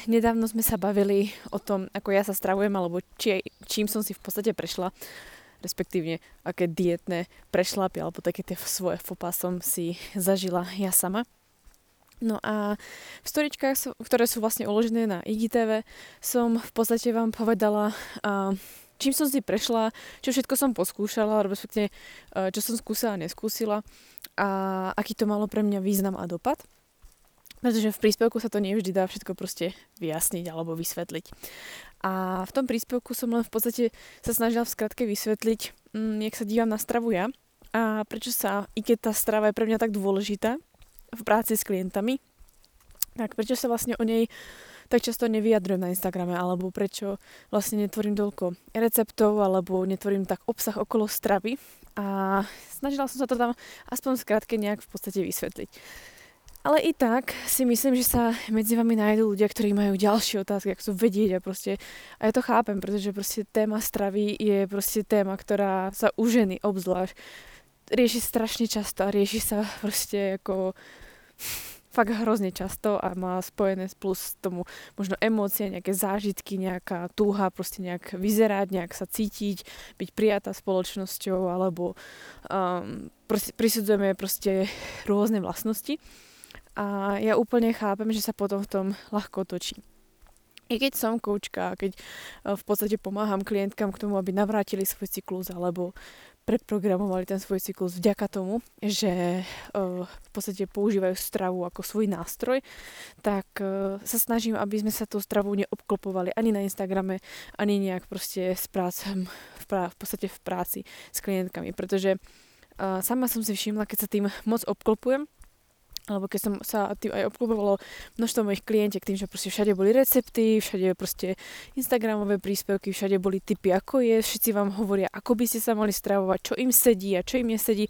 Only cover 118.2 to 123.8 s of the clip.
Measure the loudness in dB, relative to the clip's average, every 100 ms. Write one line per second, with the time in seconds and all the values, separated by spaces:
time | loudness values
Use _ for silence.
118.2 | 0 2 2 0 2 2 2 0 -2 -4
119.2 | -4 -6 -6 0 2 6 6 6 6 4
120.2 | 2 2 4 4 2 0 2 0 -4 -4
121.2 | -4 -4 -8 -16 -10 -6 0 2 2 0
122.2 | 0 0 0 -2 0 -2 -2 -2 0 2
123.2 | 2 -2 -2 0 4 2